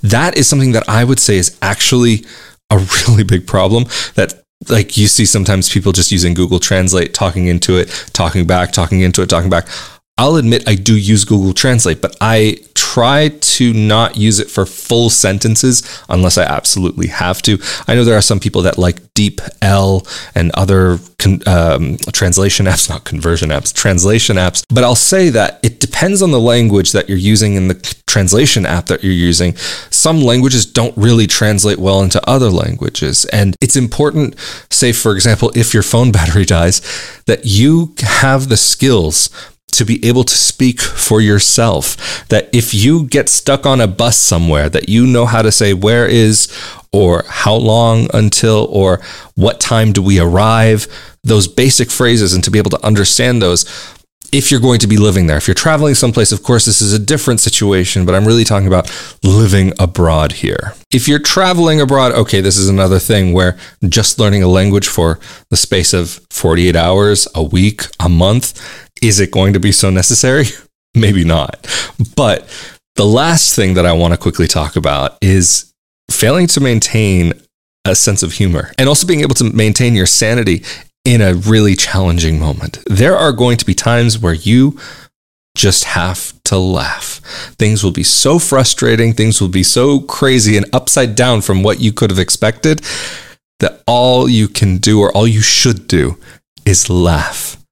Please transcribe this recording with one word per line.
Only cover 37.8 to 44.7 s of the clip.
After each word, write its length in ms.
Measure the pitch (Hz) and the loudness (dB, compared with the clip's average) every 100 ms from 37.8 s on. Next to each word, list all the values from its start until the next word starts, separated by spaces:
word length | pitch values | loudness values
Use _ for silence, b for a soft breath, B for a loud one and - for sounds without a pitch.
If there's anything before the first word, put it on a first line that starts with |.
| 170 - | 0 -4
have 480 | 110 - 135 135 135 | -4 0 2 0 0
the 80 | 110 | 0
skills 760 | - - 135 117 80 - - B B B _ - | 0 0 0 2 0 -2 -4 B B B _ -4
to 100 | 107 | -2
be 180 | 117 113 | -2 0
able 180 | 123 | 0
to 120 | 120 - | 0 0
speak 440 | - - 127 120 | -2 0 -2 -2
for 400 | - - - 107 | -6 -6 0 2
yourself, 1080 | 107 101 - - 117 80 - - - - - | 4 2 2 0 0 0 -4 -8 -12 -14 -2
that 200 | 107 - | -2 0
if 200 | 120 117 | -2 0
you 340 | 104 113 165 143 | 0 2 2 0
get 200 | 143 135 | -2 0
stuck 380 | - - 135 143 | -2 -2 -2 0
on 160 | 135 | 0
a 60 | 107 | 0
bus 300 | 90 120 - | 0 -2 0
somewhere, 520 | - 87 85 76 | 0 0 2 0
that 180 | 76 | 0